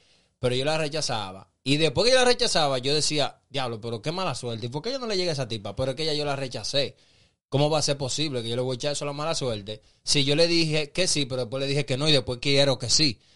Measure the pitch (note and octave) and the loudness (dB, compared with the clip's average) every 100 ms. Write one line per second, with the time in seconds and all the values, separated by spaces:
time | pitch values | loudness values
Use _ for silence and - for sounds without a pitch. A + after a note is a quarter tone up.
0 | _ _ _ _ B2+ B2+ C#3 D#3+ D#3 D3+ | _ _ _ _ -2 0 0 0 -2 -2
1 | C#3+ A#2 G2 F#2+ - _ B2+ D3 D#3+ D3+ | -4 -4 -6 -12 -18 _ 0 4 4 4
2 | A3 B3+ B3 A#3+ C#3 E3+ D3 C3+ B2+ D3+ | 4 6 6 4 2 2 2 2 0 0
3 | C#3 D3+ C3 - _ C3+ B2+ A#2 A#2 A2+ | 0 0 0 -4 _ -6 -4 -4 -6 -6
4 | D3 F3 F#3 C3 B2 A2+ A#2+ C#3+ A3 C4+ | -6 -4 -4 -4 -6 -6 -6 -6 -6 -6
5 | A#3+ G3 F3+ C#3+ A#2+ A2+ G2+ G2 C3 C3 | -4 -2 -2 -2 -4 -6 -6 -4 -4 -2
6 | D#3 D3 D3 C#3 C3+ A#2+ G#2 C#3+ B2 - | -2 -2 -2 -4 -4 -6 -4 0 -2 -4
7 | _ _ _ _ _ D#3+ D3 D#3 C#3+ C3+ | _ _ _ _ _ 2 2 2 0 0
8 | C3+ - D#3 B2+ A2+ A#2+ B2+ B2 D3 C#3+ | -2 -2 -2 -4 -4 -2 -2 -2 -4 -4
9 | D3 C#3+ D3+ D#3+ C3+ G#2+ G2 G#2+ _ _ | -6 -4 -4 -2 -2 -4 -6 -12 _ _
10 | - D3 C#3 D3 E3+ E3+ D#3+ D3+ D3 - | 0 2 4 4 4 4 2 0 -2 -2
11 | F3+ D3+ C3 B2+ A#2+ C3 C#3 C#3 - B2+ | 0 0 -2 -2 -4 -4 -2 -2 0 0
12 | D#3 C#3+ B2+ A#2+ C#3 C#3 C#3 B2 A2+ - | 2 2 2 -4 2 4 4 2 2 2
13 | D3+ A2 _ | 2 0 _